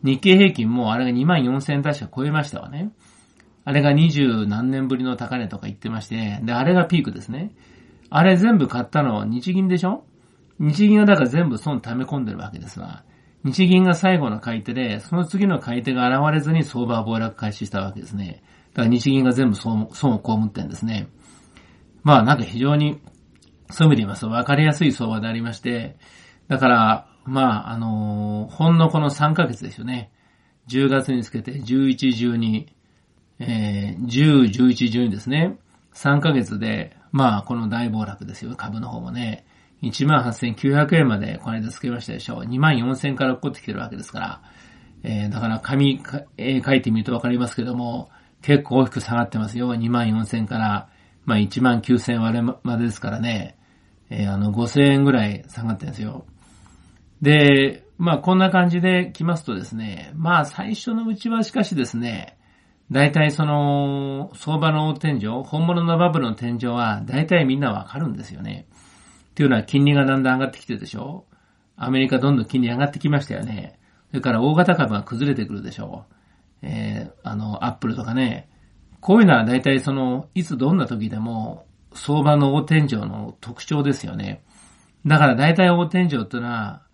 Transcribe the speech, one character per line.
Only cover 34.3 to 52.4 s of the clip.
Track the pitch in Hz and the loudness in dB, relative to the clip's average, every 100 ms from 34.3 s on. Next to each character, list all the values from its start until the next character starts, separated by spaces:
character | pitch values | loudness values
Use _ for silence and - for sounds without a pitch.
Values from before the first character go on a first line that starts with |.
| 143 120 | 6 6
十 | 104 127 | 6 4
一、 | 113 123 | 4 0
十 | 113 120 | 0 0
二 | |
で | 101 | -2
す | 123 | -2
ね。 | 143 175 - _ _ _ | 0 0 -2 _ _ _
三 | - 143 143 | -4 2 2
ヶ | 160 | 4
月 | 139 98 104 | 0 0 -4
で、 | 110 107 - _ _ | -4 -4 -8 _ _
ま | 139 131 104 | 2 2 2
あ、 | |
こ | - 120 | -2 -4
の | 113 | -2
大 | 117 120 | -2 -4
暴 | 110 104 | -4 -6
落 | 101 101 | -10 -14
で | |
す | - 117 | -14 -14
よ。 | 123 | -12
株 | 113 110 | -10 -10
の | 113 | -10
方 | 117 | -10
も | 120 | -10
ね。 | 120 117 110 _ _ _ _ | -8 -8 -8 _ _ _ _
一 | 123 - 139 | -8 -2 2
万 | 151 | 2
八 | 120 | 0
千 | 113 120 110 | -4 -6 -2
九 | 139 | 0
百 | 143 147 165 | 2 4 4
円 | 139 | 4
ま | 104 | 2
で | 107 110 | -4 -8
こ | - | -8
の | 113 | -6
間 | 110 | -8
つ | - | -8
け | 123 | -8
ま | 120 | -8
し | 113 | -10
た | |
で | 110 | -12
し | - | -10
ょ。 | 117 | -10
二 | 117 127 | -6 0
万 | 156 135 | 2 2
四 | 120 131 | 0 -4
千 | 147 131 | -4 -2
か | 131 | -2
ら | |
落 | 127 | -2
っ | |
こ | 143 | -6
っ | |
て | - | -8
き | - | -10
て | |
る | 104 | -10
わ | - | -10
け | - | -12
で | |
す | - | -14
か | - | -12
ら。 | 92 - - - - - - - | -10 -12 -20 -20 -20 -20 -20 -14
え | - 107 104 | -8 -6 -4
ー、 | |
だ | 107 | -4
か | 110 | -4
ら | 110 | -6
紙 | - 139 139 131 | -4 0 2 0
か、 | - 143 - - | -6 -14 -14 -10
絵 | 120 135 | -4 -2
描 | 143 135 | 2 0
い | |
て | 113 | 2
み | 110 | -2
る | 107 | -2
と | |
分 | 120 | -4
か | 123 | -2
り | 123 | -2
ま | 120 | -4
す | - | -4
け | |
ど | 120 127 | -6 -6
も、 | 120 117 - _ _ _ | -6 -8 -12 _ _ _
結 | - 143 | 2 2
構 | 143 131 | 4 2
大 | 127 | 2
き | |
く | - | -2
下 | - 120 | -4 -2
が | |
っ | 120 | -2
て | 113 | -4
ま | 107 | -6
す | 117 | -4
よ。 | 123 117 | -4 -2
二 | 117 | -2
万 | 120 117 | 0 0
四 | 110 110 | 0 -2
千 | 117 110 | -4 -4
か | 120 | -2
ら、 | 110 101 - _ _ _ - | -2 -2 -6 _ _ _ -2
ま | 110 | 0
あ、 | |
一 | 101 - | 0 2
万 | 131 117 | 2 2
九 | - 123 | 2 0
千 | 120 117 | 0 -2
割 | 113 | 0
れ | 117 | 0